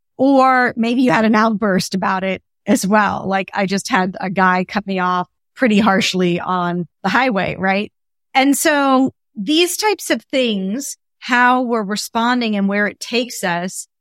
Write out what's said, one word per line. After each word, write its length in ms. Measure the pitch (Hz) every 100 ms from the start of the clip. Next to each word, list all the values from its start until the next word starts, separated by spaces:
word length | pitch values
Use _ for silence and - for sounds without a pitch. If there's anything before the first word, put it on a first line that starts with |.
| _ -
Or 560 | 262 269 262 254 247 -
maybe 260 | 226 247
you 80 | 254
had 160 | 226 220
an 80 |
outburst 600 | 214 226 208 214 190 -
about 300 | 190 185 190
it 180 | 190 185 - _ -
as 200 | 233 185
well. 400 | 214 196 190 190
Like, 240 | 196 185
I 140 | - 190
just 220 | 196 -
had 280 | 214 185 180
a 120 | 190
guy 340 | 185 185 185
cut 220 | 185 208 196
me 120 | 190
off 300 | 180 180 175 _ _
pretty 240 | - 240 208
harshly 640 | 208 190 185 185 180 170
on 460 | - 185 175 175 170 _
the 80 | 190
highway, 460 | 240 262 196 180 -
right? 340 | 190 190 208 _ _ _ _
And 220 | 269 269 277
so 560 | 330 294 277 262 262 - _
these 420 | - 190 311 349 -
types 340 | 427 381 -
of 120 | 262
things, 720 | - 269 247 202 190 220 - - _ _
how 440 | - 247 247 254
we're 200 | 254 233
responding 760 | 196 202 - 226 233 247 233 202
and 120 | 196
where 180 | 202 208
it 140 | -
takes 440 | - 240 247 -
us, 440 | 185 170 185 - - _